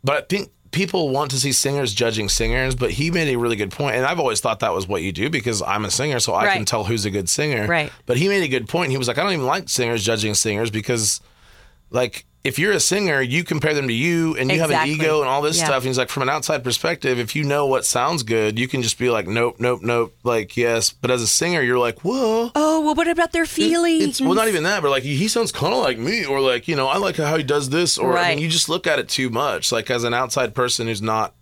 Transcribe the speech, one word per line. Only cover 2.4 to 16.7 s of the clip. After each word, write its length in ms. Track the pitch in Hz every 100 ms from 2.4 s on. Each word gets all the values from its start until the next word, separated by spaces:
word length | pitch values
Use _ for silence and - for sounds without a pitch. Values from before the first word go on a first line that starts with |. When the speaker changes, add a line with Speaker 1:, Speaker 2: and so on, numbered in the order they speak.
| 113 123 131 127
Speaker 1:
but 160 | 127
he 200 | - 156
made 160 | 170 156
a 40 | 123
really 200 | 120 110
good 140 | 101
point. 260 | - 143 117
And 80 | 135
I've 140 | 170
always 180 | 135 107
thought 220 | 123 110
that 120 | 110
was 140 | 90 90
what 140 | 98
you 100 | 90
do 180 | 82 123
because 320 | 156 113 107
I'm 220 | - 101
a 80 | 104
singer, 300 | - 151 127
so 120 | 110
I 120 | 104 -
can 120 | -
Speaker 2:
Right. 60 | 104
Speaker 1:
tell 180 | 113 98
who's 180 | 113
a 60 | 101
good 160 | 98 90
singer. 380 | - 151 127 104
Speaker 2:
Right. 240 | 170 151 - -
Speaker 1:
But 100 | 127
he 140 | 185
made 140 | 202
a 40 | 160
good 220 | 127 113
point. 220 | 165 170
He 60 | 131
was 120 | 123
like, 80 | 117
"I 60 |
don't 100 | 190
even 120 | 175 127
like 200 | 170 -
singers 340 | - 120 117 104
judging 280 | 113 107
singers 360 | 101 113 104 113
because, 480 | 107 101 120 104 - - _ - - - _ _
like, 360 | 120 127 - - _
if 160 | 139 127
you're 140 | 185
a 80 | 190
singer, 420 | - 190 196 143
you 220 | 127 147
compare 300 | 170 160 147
them 120 | 151 135
to 40 |
you 400 | 117 156 170 165 156
and 120 | 131
you 120 | 151
have 80 | 160
an 80 | 160
Speaker 2:
Exactly. 160 | 156
Speaker 1:
ego 260 | 151 156 156
and 100 | 135
all 120 | 135
this 160 | 147 165
Speaker 2:
Yeah. 80 | 156
Speaker 1:
stuff." 120 | 135
And 80 | 127
he's 100 | 127
like, 100 | 123
"From 160 | -
an 60 | 131
outside 340 | 147 - 151
perspective, 560 | 123